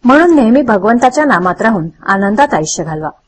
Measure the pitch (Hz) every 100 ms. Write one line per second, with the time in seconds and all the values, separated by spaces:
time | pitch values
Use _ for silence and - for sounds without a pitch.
0 | 240 277 349 320 226 254 254 208 202 240
1 | 254 254 302 185 180 175 220 214 160 -
2 | - 196 196 214 285 175 156 - 160 156
3 | 156 -